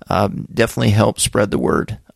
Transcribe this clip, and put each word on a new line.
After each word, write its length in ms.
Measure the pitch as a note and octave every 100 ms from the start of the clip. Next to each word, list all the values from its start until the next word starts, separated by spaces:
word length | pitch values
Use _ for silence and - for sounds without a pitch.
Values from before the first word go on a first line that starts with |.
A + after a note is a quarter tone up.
| -
Um, 380 | F2 G2+ - -
definitely 400 | - A2+ - A#2+
help 280 | G#2 A2 -
spread 320 | - - G#2
the 80 | -
word 400 | - - - G#2+ _